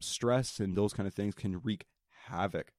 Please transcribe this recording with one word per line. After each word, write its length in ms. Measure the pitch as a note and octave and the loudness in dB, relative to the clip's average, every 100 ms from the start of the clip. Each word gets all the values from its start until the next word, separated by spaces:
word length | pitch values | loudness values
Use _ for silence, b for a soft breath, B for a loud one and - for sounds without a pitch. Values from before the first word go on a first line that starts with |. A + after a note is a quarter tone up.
stress 580 | - - A#2+ B2+ B2 - | -8 0 2 4 2 -2
and 160 | G2 F#2 | 0 4
those 160 | G2+ | 2
kind 140 | - G2 | 2 -4
of 80 | |
things 200 | - G2+ | 0 -2
can 260 | - G2 F2+ | -2 -2 -2
wreak 260 | A2+ G2+ - _ _ - - | -2 -2 -4 _ _ -20 -10
havoc 460 | F2 F#3 E2 - | -2 0 0 -6